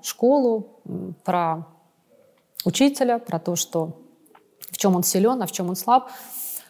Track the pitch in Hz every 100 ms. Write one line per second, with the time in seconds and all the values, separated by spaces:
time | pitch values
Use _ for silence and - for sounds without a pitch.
0 | - - 240 285 247 220 - - - 180
1 | 185 165 - 180 165 160 160 _ _ _
2 | _ _ _ _ _ - 180 - 277 277
3 | 240 233 240 165 180 170 - 165 160 -
4 | - _ _ - _ _ - - 190 180
5 | 175 185 220 254 185 - 175 185 - 254
6 | 254 - - - - -